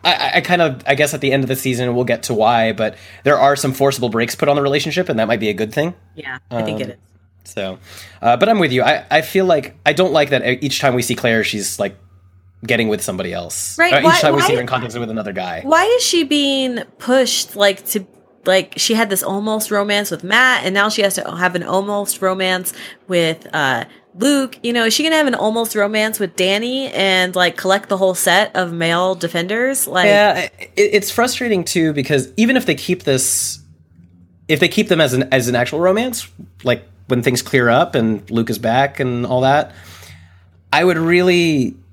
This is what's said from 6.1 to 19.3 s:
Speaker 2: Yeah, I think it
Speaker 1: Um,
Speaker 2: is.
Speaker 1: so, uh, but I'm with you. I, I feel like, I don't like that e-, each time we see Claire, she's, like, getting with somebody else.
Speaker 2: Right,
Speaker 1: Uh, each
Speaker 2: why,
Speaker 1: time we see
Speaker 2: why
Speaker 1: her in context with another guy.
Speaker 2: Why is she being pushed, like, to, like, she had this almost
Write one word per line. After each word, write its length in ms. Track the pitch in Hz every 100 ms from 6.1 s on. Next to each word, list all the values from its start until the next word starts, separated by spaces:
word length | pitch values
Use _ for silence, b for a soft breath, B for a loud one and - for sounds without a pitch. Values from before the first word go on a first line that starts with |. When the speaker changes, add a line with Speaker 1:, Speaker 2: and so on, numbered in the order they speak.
| -
Speaker 2:
Yeah, 240 | 139 127 _
I 100 | 120
think 180 | 110 110
it 20 | 120
Speaker 1:
Um, 60 |
Speaker 2:
is. 60 | - _ _ _ _ -
Speaker 1:
so, 260 | - 95 92 B B B B
uh, 160 | 117 120
but 120 | 202
I'm 100 | 220
with 120 | 160
you. 120 | 127
I, 220 | 123 151 -
I 120 | 151
feel 240 | 156 190 185
like, 300 | 156 123 - -
I 80 |
don't 180 | 143 185
like 160 | 151 139
that 140 | 131 117
e-, 140 | 127
each 180 | 143 -
time 140 | 143 123
we 60 |
see 140 | 120 113
Claire, 280 | 123 113
she's, 360 | 104 107 98 -
like, 180 | 101 - - - _ _ _ _ 117
getting 220 | 117 113
with 140 | 104
somebody 320 | - 92 92
else. 440 | 87 85 - - -
Speaker 2:
Right, 160 | 349
Speaker 1:
Uh, 60 | 349
each 40 |
Speaker 2:
why, 160 | 320 339
Speaker 1:
time 160 | - -
we 60 |
see 80 | 392
Speaker 2:
why 20 | -
Speaker 1:
her 60 |
in 60 | 123
context 300 | 127 117 117
with 100 | 117
another 240 | 110 104
guy. 280 | 92 90 82
Speaker 2:
Why 220 | 269 320 403
is 180 | 494
she 200 | - 349
being 560 | 277 294 277 269 262 240 - _
pushed, 580 | - 262 247 - - 202
like, 300 | 202 196 -
to, 180 | 208 185 _ _ _ -
like, 280 | 190 165 -
she 160 | -
had 160 | 220 220
this 140 | 190
almost 480 | -